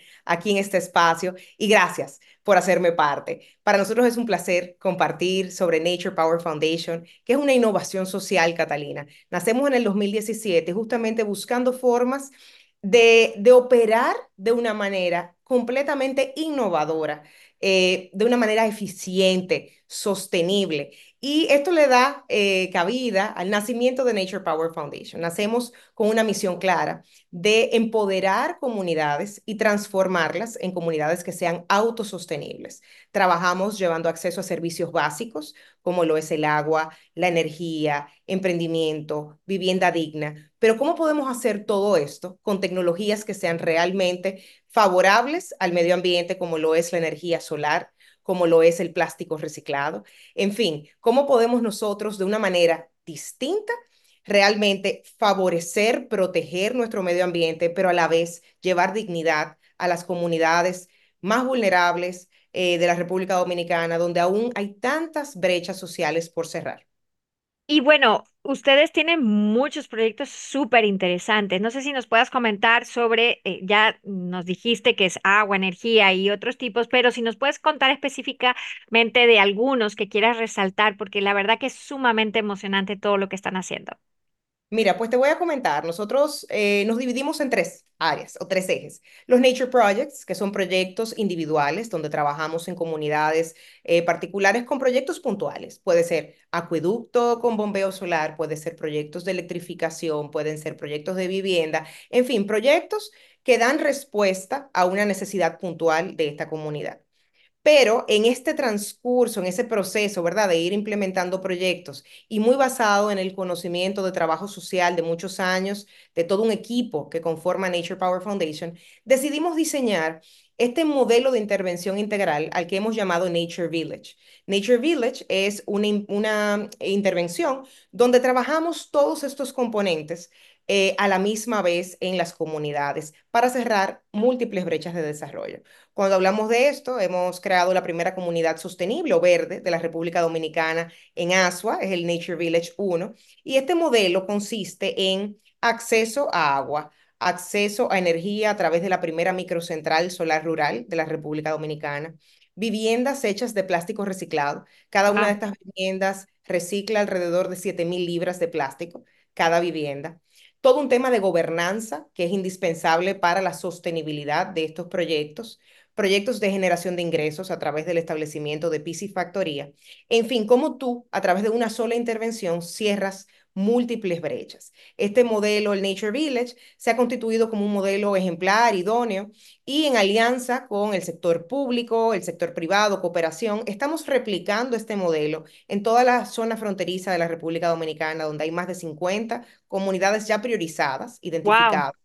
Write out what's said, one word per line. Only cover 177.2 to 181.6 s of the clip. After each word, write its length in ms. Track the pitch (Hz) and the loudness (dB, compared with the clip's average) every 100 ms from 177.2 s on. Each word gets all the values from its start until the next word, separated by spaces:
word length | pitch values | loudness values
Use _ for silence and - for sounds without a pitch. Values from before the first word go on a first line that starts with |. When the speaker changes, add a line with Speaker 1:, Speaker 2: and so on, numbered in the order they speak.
| 226 226 226 | -2 0 0
Speaker 1:
como 160 | 214 202 | 0 -2
un 60 | |
modelo 460 | 202 196 196 202 196 | 0 0 0 0 0
ejemplar, 580 | 185 170 185 208 233 196 | 0 -2 2 4 4 2
idóneo, 560 | 180 233 240 190 208 - - - | 0 0 0 -4 -8 -16 -20 -20
y 220 | - 285 302 | -4 0 2
en 100 | 240 | 4
alianza 720 | 196 214 233 254 247 254 262 | 4 4 2 0 -2 -4 -4
con 260 | 202 208 | -4 -2
el 80 | 190 | -2
sector 440 | 185 165 175 165 165 | -6 -4 0 0 -2
público, 640 | 269 | -4